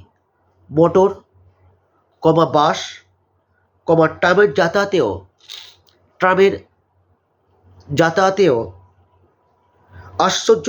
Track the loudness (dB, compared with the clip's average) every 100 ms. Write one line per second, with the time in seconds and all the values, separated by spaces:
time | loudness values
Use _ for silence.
0 | -14 _ _ _ _ _ -6 0 2 2
1 | 0 -2 _ _ _ _ _ _ _ _
2 | _ _ 0 2 0 0 -2 -4 -10 -18
3 | _ _ _ _ _ _ _ _ -2 0
4 | 0 0 0 2 2 0 -2 -2 -2 -2
5 | -2 -4 -12 _ -20 -20 -20 _ _ _
6 | _ -4 0 2 2 0 -12 _ _ _
7 | _ _ _ _ _ _ _ _ -6 0
8 | 0 2 0 2 0 0 -4 -14 _ _
9 | _ _ _ _ _ _ _ _ _ -20
10 | -10 -4 -2 0 0 0